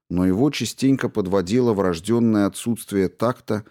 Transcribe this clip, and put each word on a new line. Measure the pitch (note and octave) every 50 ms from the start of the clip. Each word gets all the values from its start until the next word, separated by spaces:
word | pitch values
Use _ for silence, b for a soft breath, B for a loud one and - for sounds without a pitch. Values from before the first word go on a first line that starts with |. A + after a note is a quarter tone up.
| _ -
но | E2+ F2 F#2
его | F#2 F#2 G#2 C#3 D3+
частенько | C#3 - A#2+ G#2+ - - C3 C3+ C3+ B2+ - G2+
подводило | - A2 G2 F2+ F#2+ G2 F2+ F2 A2 B2+ B2 A#2+ G#2+
врождённое | F#2+ F#2+ F#2 E2+ E2 F2 G#2+ A#2 A#2+ A#2 A2+ A2 G#2 G2+
отсутствие | F#2+ - - - A#2 A2+ - - - G2+ G2 F#2+ F2
такта | - - A2 A#2+ B2 - - - A2 G#2 - b